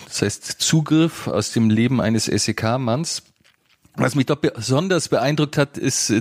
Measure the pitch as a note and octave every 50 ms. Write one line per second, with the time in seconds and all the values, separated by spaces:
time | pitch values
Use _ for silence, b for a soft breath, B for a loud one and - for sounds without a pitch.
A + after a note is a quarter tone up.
0 | - - - - A2 G2+ - - - - - - - - - D#3+ D3+ - D#3 D#3
1 | D#3+ E3 - - - - - G2+ G#2+ - - B2 A2+ A2 G#2+ A2 A#2 B2+ C3+ A#2
2 | G2+ A2 A2+ A2 - - - G2+ - - G#2+ - - A2 A#2+ C3 C3+ A2+ A2+ C#3
3 | E3+ - - - - _ _ _ _ _ _ _ _ _ _ _ _ _ _ -
4 | - B2+ - C#3+ B2+ - D3+ - - D3+ - - G#2+ A2 C3 C#3 F3 F#3+ F#3 E3
5 | - - - A#2 A#2 C#3 D3+ D3 D3+ C#3+ - D3+ C#3+ - - - - C3 - -
6 | - - A2+ G#2+